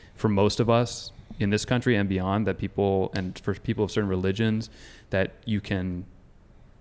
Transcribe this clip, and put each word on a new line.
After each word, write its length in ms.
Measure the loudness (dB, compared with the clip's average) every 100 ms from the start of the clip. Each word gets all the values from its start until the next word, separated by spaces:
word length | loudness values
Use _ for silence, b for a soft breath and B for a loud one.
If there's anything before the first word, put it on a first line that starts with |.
| b -2
for 120 | 0
most 320 | 4 2 2
of 100 | 2
us 440 | 2 2 -4 -12 -18 -18 -4
in 100 | 0
this 140 | 0
country 320 | 0 0 2 2
and 140 | 2
beyond, 360 | 0 0 0 0
that 120 | -2
people, 520 | -4 0 2 2 0 -2
and 240 | -4 -4
for 140 | -4
people 320 | -4 -4 -2 0
of 60 |
certain 180 | 0 0
religions, 600 | 0 0 2 0 0 -4 B B B B
that 200 | -2 -2 -4 -4
you 160 | -4
can, 420 | -2 -4 -2 -6 -10 -18 -20 -20 -20 -20 -20 -20